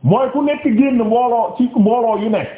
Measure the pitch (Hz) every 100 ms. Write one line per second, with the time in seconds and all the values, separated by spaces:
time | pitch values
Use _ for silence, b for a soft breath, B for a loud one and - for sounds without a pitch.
0 | 123 208 262 277 285 294 294 220 277 247
1 | 214 233 247 240 208 - 247 - 202 240
2 | 233 202 214 214 127